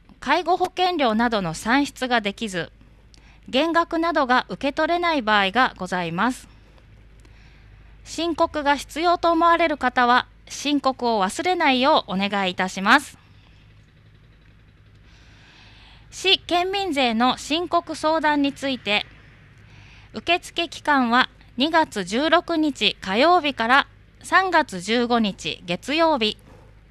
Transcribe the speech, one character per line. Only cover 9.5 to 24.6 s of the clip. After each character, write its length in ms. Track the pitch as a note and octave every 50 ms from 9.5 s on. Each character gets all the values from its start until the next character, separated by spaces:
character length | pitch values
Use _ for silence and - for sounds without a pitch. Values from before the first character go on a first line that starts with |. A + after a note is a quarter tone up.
| E4+ E4
れ 100 | E4+ D#4+
る 80 | D4+
方 300 | - - B3+ - C4 B3
は、 220 | A#3+ B3 B3+ - - - - - -
申 320 | - - - C#4+ D4 C#4
告 260 | - C4+ B3+ - A#3+ A#3+
を 140 | A3+ G#3+
忘 200 | F#3 F#3+ - -
れ 140 | D#4 F4+ F#4
な 160 | F4 E4 C#4+
い 100 | C4 B3
よ 240 | B3+ C#4+ D#4 - - -
う 40 |
お 40 | F#3
願 320 | F#3+ G3+ G3+ G#3 G3+ G3 F#3
い 40 |
い 20 | F3+
た 160 | - F#3 F#3
し 100 | - F#3+
ま 200 | F#3+ G#3 B3 D4
す。 180 | C#4+ - - - - _ - - - - - - - - - - - - _ - - - - - - - - - - - - - - - _ _ - - - - - - - - - - - - - - - - - - - - - - - - - -
市 280 | - - - F#4+ G4 -
県 340 | - - D#4+ F4 F4+ F#4+
民 200 | G4 G4+ G4 F#4 C#4+
税 180 | C#4+ C4 A#3+
の 240 | A3 A3+ A#3+ B3+ -
申 320 | - - - D4 E4 F4+ D#4
告 260 | E4 E4+ E4+ - D#4
相 280 | - - D#4 D#4+ D#4+
談 180 | D4+ D4+ D4 D4
に 140 | C#4+ C#4 C4+
つ 120 | - C4
い 120 | C#4 C4 A#3
て、 260 | - G3+ G#3 G#3 - - - - - - - - - - - - - - - - - - - - - - -
受 240 | - - - E4+ F4
付 320 | - - - - E4+ -
期 120 | - -
間 280 | - D4+ D4 C4+ B3 A#3
は 180 | A#3 B3+ A#3+ - - - - - - -
二 120 | C4 E4
月 320 | D#4 D#4+ D#4 C#4 - G#3
十 280 | F#3 F3 G#3 A#3+ D4+ D#4+
六 260 | D#4 F4 E4+ - E4+
日 400 | D#4+ D#4 D4+ C4 - G#3+ G3 - -
火 160 | - F#3+ F#3 A3+
曜 240 | C#4 E4+ F4+ F4+
日 100 | D4 D4
か 140 | C4 - A3+
ら 200 | A3+ B3+ C#4+ B3+ - - - - - _ -
三 280 | - - D#4+ F4+ F#4+ F#4
月 300 | F4 D#4+